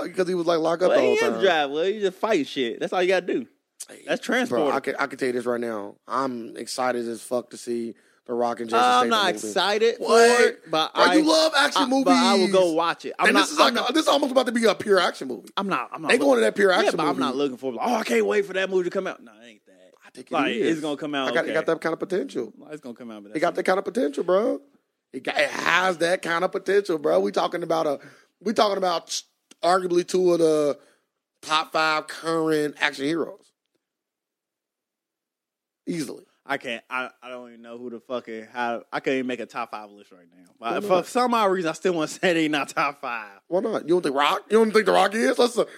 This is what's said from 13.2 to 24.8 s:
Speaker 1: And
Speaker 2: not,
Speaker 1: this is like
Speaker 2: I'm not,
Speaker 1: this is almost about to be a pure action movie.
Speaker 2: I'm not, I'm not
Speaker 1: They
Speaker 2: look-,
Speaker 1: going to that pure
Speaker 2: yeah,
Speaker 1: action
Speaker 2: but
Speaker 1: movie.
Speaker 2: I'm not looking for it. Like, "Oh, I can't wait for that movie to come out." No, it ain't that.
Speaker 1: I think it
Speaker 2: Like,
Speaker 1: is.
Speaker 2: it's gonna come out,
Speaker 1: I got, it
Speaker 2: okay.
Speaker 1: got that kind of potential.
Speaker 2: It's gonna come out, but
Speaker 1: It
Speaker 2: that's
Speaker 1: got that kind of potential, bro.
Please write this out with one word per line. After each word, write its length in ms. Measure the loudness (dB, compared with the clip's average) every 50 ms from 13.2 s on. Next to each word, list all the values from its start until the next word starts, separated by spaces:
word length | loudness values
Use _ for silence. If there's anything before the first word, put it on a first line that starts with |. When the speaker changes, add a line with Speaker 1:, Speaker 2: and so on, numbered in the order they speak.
| 2 4
Speaker 1:
And 60 | 4
Speaker 2:
not, 60 | 4
Speaker 1:
this 100 | 2 2
is 80 | 4 4
like 80 | 4 4
Speaker 2:
I'm 40 | 4
not, 180 | 2 -2 0 0
Speaker 1:
this 100 | 0 2
is 40 | 4
almost 240 | 2 2 2 2
about 140 | 2 2 0
to 80 | 2 0
be 100 | 2 2
a 80 | 2 2
pure 240 | 2 0 2 4 4
action 280 | 4 2 -2 -4 -8 -10
movie. 220 | -10 -10 -12 -10 -8 -6
Speaker 2:
I'm 100 | -4 -2
not, 220 | -2 -4 -4 -6
I'm 100 | -10 -8
not 60 | 0 0
Speaker 1:
They 60 | 2 4
Speaker 2:
look-, 80 | 4
Speaker 1:
going 100 | 4 4 4
to 40 | 4
that 100 | 2 2
pure 160 | 2 4 4
Speaker 2:
yeah, 60 | 4 4
Speaker 1:
action 160 | 4 2 2
Speaker 2:
but 80 | 2 0
Speaker 1:
movie. 100 | 0 0
Speaker 2:
I'm 40 | 0
not 160 | -2 -2 -2
looking 220 | -2 -2 -2 -2 -4
for 160 | -6 -8 -6
it. 20 |
Like, 140 | -4 -2 -2
"Oh, 60 | -2
I 80 | -2 -2
can't 200 | 0 0 2 2
wait 200 | 2 2 0 0
for 80 | -2 -2
that 160 | -4 -4 0
movie 160 | 0 0 0
to 80 | 0 -4
come 120 | -4 -6 -6
out." 140 | -10 -12
No, 120 | -16 -20 -20 -20
it 40 | -20
ain't 200 | -20 -20 -20 _
that. 260 | _ _ _ -20 -20 _ _ _
Speaker 1:
I 40 | -20
think 160 | _ -20 -14 -6
it 60 | -4
Speaker 2:
Like, 200 | -2 -2 -2 -2
Speaker 1:
is. 160 | 0 0 0 0 -2
Speaker 2:
it's 40 |
gonna 140 | -4 -6 -8
come 180 | -6 -8 -6 -6
out, 140 | -4 -4 -2
Speaker 1:
I 40 | -2
got, 60 | -2 -2
it 60 | -2
Speaker 2:
okay. 40 | -2
Speaker 1:
got 120 | -2 -2
that 160 | -2 -2 -2
kind 100 | -2 -4
of 80 | -4 -4
potential. 540 | -6 -4 -4 -4 -4 -6 -8 -8 -10 -10 -12 -18 -20 -20
Speaker 2:
It's 80 | -20 -18
gonna 140 | -16 -18 -18
come 160 | -16 -16 -16
out, 120 | -16 -18 -18
but 80 | -10
Speaker 1:
It 20 | -4
Speaker 2:
that's 80 | -2
Speaker 1:
got 140 | -2 -2 -2
that 80 | -2 0
kind 160 | 0 0 0
of 40 | -2
potential, 380 | -4 -4 -2 -2 -2 -2 -4 -2
bro. 380 | 0 2 2 2 0 -2 -4 -8 _ _ _